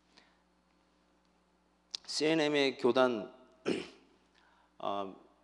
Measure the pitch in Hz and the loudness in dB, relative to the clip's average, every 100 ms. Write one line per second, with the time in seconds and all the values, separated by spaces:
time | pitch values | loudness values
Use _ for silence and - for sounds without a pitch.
0 | _ - _ _ _ _ _ _ _ _ | _ -20 _ _ _ _ _ _ _ _
1 | _ _ _ _ _ _ _ _ _ - | _ _ _ _ _ _ _ _ _ -18
2 | - - 151 160 147 147 135 127 123 127 | -10 -2 2 2 2 2 2 2 2 4
3 | 127 110 - - - _ 135 - - - | 2 0 -8 -16 -20 _ -6 -6 -8 -20
4 | _ _ _ _ _ _ _ - 101 101 | _ _ _ _ _ _ _ -12 -8 -8
5 | 98 - - _ | -10 -14 -20 _